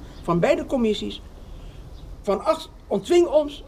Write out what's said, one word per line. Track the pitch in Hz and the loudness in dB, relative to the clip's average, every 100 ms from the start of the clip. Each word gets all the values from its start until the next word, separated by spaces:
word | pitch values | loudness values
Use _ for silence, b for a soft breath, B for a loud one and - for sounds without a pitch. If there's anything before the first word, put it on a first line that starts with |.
| B B | B B
van | - 170 | 0 2
beide | 247 320 - | 4 2 2
commissies. | 269 226 208 208 - - - B B B B B - - - | 0 2 0 -4 -10 -14 -18 B B B B B -18 -16 -8
Van | - 202 | -2 0
Agt | 311 320 - - - | 2 0 -2 -18 -4
ontving | 202 - 349 339 | -4 4 4 6
ons, | 285 294 - | 4 2 -6